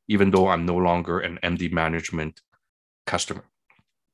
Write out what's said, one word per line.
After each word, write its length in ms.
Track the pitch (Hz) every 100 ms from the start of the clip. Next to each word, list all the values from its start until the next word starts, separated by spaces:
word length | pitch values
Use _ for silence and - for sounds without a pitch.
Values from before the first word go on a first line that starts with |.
| -
even 240 | 104 98
though 180 | 95 95
I'm 180 | 87 87
no 100 | 87
longer 440 | 90 87 85 87
an 180 | 87 85
M 140 | 87 87
D 120 | 87
management 720 | 85 80 82 - 85 78 - _ _ _ _ _ _ -
customer. 380 | 87 - - - _ _ _ _ _ _